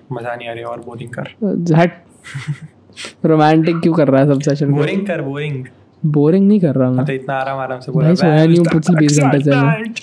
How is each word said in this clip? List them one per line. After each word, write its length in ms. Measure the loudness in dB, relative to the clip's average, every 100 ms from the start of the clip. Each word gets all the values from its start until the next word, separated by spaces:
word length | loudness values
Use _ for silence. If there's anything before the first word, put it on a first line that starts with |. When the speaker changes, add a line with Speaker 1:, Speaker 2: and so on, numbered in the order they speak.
| -14
Speaker 1:
मजा 240 | -12 -10 -10
नहीं 140 | -10
आ 40 |
रही, 100 | -12
और 160 | -12 -14
बोरिंग 300 | -14 -16 -14
कर। 680 | -12 -14 -8 -6 -2 0 2
Speaker 2:
हट। 160 | 2 -2 _ _ -20 -14 -12 -12
<laughs> 720 | -14 _ _ -18 -18 -4 0
रोमांटिक 500 | 4 4 4 2 0
क्यों 160 | 0
कर 140 | 2 2
रहा 140 | 4
है 60 | 2
सब 140 | 0
सेशन 240 | -2 -2 0
में? 100 | 0
Speaker 1:
बोरिंग 320 | -2 -4 -4
कर, 140 | -6
बोरिंग। 440 | -6 -8 -8 -8 -12 -20 _ _ -2
Speaker 2:
बोरिंग 420 | 2 2 4 4
नहीं 120 | 2
कर 160 | 2 2
रहा 140 | 0
मैं। 80 | 0
Speaker 1:
हाँ, 80 | -2
तो 80 |
इतना 200 | -4 -6
आराम, 260 | -6 -6 -6
आराम 200 | -8 -10
से 120 | -4
बोला, 160 | 0 2
Speaker 2:
भाई, 80 | 2
सोया 220 | 4 4
Speaker 1:
"Man, 100 | 4
Speaker 2:
नहीं 100 | 4
हूँ 80 | 2
Speaker 1:
start 160 | 0
Speaker 2:
पिछले 180 | 2 2
बीस 200 | 2 2
घंटे 220 | 2 2
से 100 | 2
मैं। 60 | 2
Speaker 1:
excitement।" 420 | 2 0 -6 -12